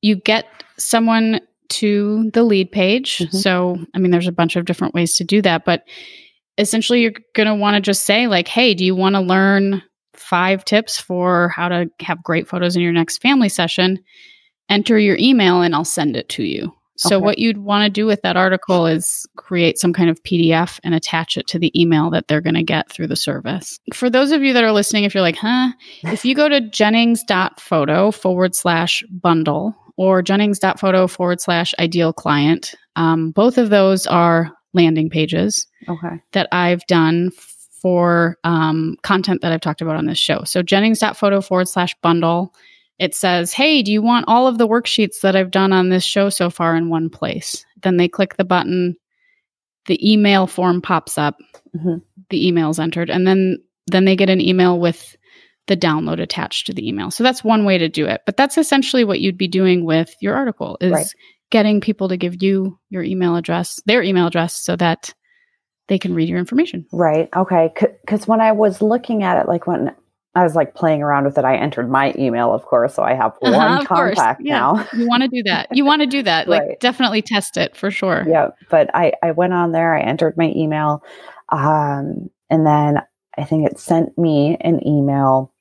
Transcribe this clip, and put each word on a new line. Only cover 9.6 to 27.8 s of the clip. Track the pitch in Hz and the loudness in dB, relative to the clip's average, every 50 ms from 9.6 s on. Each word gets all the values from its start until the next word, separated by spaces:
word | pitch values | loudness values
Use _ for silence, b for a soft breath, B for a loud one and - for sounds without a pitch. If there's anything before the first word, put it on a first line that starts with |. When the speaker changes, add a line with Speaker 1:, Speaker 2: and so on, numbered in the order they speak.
| 196 196 196 190 - _ _ _ _ _ _ | 2 0 -2 -4 -6 _ _ _ _ _ _
Speaker 1:
five | - - - - 175 180 185 196 190 - | -20 -8 -2 -2 0 2 0 0 -2 -2
tips | - 214 208 226 - - - | 0 0 0 0 0 -8 -10
for | - _ 185 180 180 180 180 175 175 175 | -8 _ -4 -2 0 2 2 2 2 0
how | - - 170 175 | -2 -4 -4 -2
to | 180 175 175 165 _ _ | -2 -2 -2 -4 _ _
have | - - 170 170 | -8 -8 -8 -8
great | 175 - 170 165 - | -4 -4 -2 -2 -2
photos | - - 180 180 175 180 | -4 -4 -2 -2 0 0
in | 180 | 0
your | 175 170 | 0 2
next | 170 170 165 165 - - | 2 0 0 -2 -4 -2
family | - 247 285 269 240 196 | 0 2 2 4 2 0
session? | - - 175 170 - - 185 185 190 185 b b b b b b b b b b b b _ _ | 0 -2 -4 -2 0 0 0 0 0 -4 b b b b b b b b b b b b _ _
Enter | 202 208 208 - 233 214 | 0 0 2 2 2 4
your | 214 202 190 - | 4 2 2 2
email | 196 254 269 240 202 180 180 180 | 2 2 4 4 4 4 4 4
and | 175 175 165 | 2 0 0
I'll | 147 170 | -2 -2
send | - - - 151 147 120 123 | -4 -4 -2 -2 -2 -2 -4
it | - _ | -8 _
to | - - 110 | -8 -6 -6
you." | 87 64 52 - 170 - _ _ _ _ - | -4 -4 -6 -8 -10 -12 _ _ _ _ -4
So | - - 202 | 0 0 2
Speaker 2:
Okay. | 190 190 | 2 2
Speaker 1:
what | 202 208 - | 0 0 0
you'd | 226 233 220 208 | 0 -2 -2 -2
wanna | 202 202 208 202 208 208 | -4 -2 0 0 0 0
do | 190 214 214 | 0 0 0
with | 220 208 202 - | 0 0 0 -2
that | 185 175 | -2 0
article | 180 185 190 185 185 - - 185 180 165 | 2 2 2 0 -2 -2 0 0 2 2
is | 160 160 165 180 - - - - - _ - | 2 0 0 -2 -4 -6 -6 -8 -12 _ -20
create | _ - 185 175 170 165 - - | _ -6 -2 2 2 2 0 0
some | - 175 170 | 0 0 2
kind | - 180 170 | 2 2 2
of | 165 - _ | 2 -2 _
P | - 190 170 | -4 0 0
D | 170 165 165 | 2 2 2
F | 160 175 175 - - - | 2 0 -2 -6 -10 -6
and | 165 170 | -4 -4
attach | 160 - - - 165 165 - - - | -2 -2 -2 -4 -4 -4 -4 -8 -8
it | - - | -8 -8
to | - 165 | -6 -2
the | 170 156 _ 165 | -2 -2 _ 0
email | 170 170 165 156 151 170 | 2 2 2 2 2 0
that | 165 - - - | -2 -4 -2 -2
they're | 156 151 | -4 -2
gonna | 165 160 160 165 165 | -2 -2 -2 -2 -2
get | 160 165 156 - _ | -2 -2 -4 -4 _
through | - - 165 - | -10 -10 -8 -6
the | 143 | -6
service. | - - - 143 135 - 117 180 190 - - - - _ - - | -6 -6 -6 -6 -6 -6 -8 -8 -8 -10 -12 -18 -16 _ -14 -10
For | - 247 247 | -4 -4 0
those | 233 254 285 277 311 | 2 2 2 2 0
of | 302 277 | 0 2
you | 269 254 | 2 2
that | 247 233 | 2 2
are | 220 214 | 2 2
listening, | 202 208 - - 214 202 | 2 0 0 0 0 0
if | 202 - | 0 0
you're | 196 185 | 0 0
like, | 170 165 - | 0 0 -2
"Huh?" | - 214 240 254 254 254 240 B B B B B B | -2 -2 0 0 0 -2 -2 B B B B B B
If | 165 208 - - | -8 -8 -4 -2
you | 247 262 | -2 0
go | 277 302 302 | 2 2 2
to | 285 285 | 2 0
jennings | 240 214 - - 214 208 220 226 233 233 233 220 - | -2 -2 -2 0 0 2 4 2 4 2 2 0 0
dot | - 202 180 185 - - - | -2 0 0 0 -2 -6 -12
photo | - - 185 160 | -6 -2 0 0